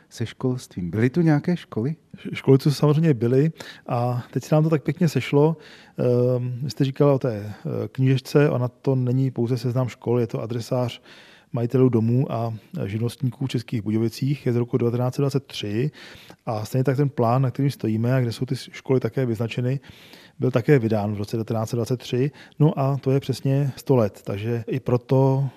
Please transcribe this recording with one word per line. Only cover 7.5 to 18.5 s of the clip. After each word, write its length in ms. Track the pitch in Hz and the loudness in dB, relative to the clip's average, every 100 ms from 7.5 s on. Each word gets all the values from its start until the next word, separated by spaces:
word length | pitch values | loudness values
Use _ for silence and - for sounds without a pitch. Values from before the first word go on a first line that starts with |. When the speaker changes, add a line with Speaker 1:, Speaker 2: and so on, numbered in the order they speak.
| 101 151 | -10 -6
Speaker 2:
eh, 220 | 117 110 | -4 -4
knížečce, 640 | - 131 135 - 151 147 | 0 2 2 2 2 4
ona 180 | 127 123 | 2 -2
to 280 | - - 131 | -4 -2 0
není 360 | 123 127 135 | 0 0 0
pouze 260 | 123 117 123 | 0 -2 -2
seznam 300 | 127 120 123 | -2 -2 -4
škol, 320 | - - 123 | -4 -2 0
je 80 | 113 | 0
to 140 | - | -4
adresář 600 | 110 117 110 127 120 - - - - - _ | -6 -8 -4 -2 -2 -6 -16 -20 -20 -20 _
majitelů 360 | 123 117 131 127 | -6 0 4 4
domů 420 | 123 113 123 143 | 4 2 2 0
a 220 | 117 117 107 - 170 107 | -2 -4 -6 -12 -8 -6
živnostníků 600 | 107 117 - 131 - 135 | -4 -6 -4 -6 -6 -6
v 40 | |
Českých 320 | 123 - 123 | -6 -6 -6
Budějovicích, 640 | 101 110 113 - 131 143 131 | -2 -2 -2 -2 -4 -2 -2
je 80 | |
z 20 | 120 | -2
roku 220 | 117 123 | 0 0
devatenáct 380 | 120 120 123 - | 0 0 -2 -2
set 60 | |
dvacet 240 | 139 135 - | -2 -2 -4
tři 460 | - 104 104 143 - - - - - - | -8 -6 -2 -2 -6 -16 -20 -20 -14 -8
a 200 | 110 107 | -6 -4
stejně 180 | 127 | -2
tak 140 | 131 131 | 0 0
ten 120 | 143 | 0
plán, 320 | - 117 123 | 2 2 2
na 100 | 131 | 2
kterým 200 | - 139 | 0 -2
stojíme 440 | - 117 110 117 131 | -2 -2 0 0 0
a 40 | |
kde 120 | 120 | 0
jsou 140 | 110 | -2
ty 100 | 131 | -6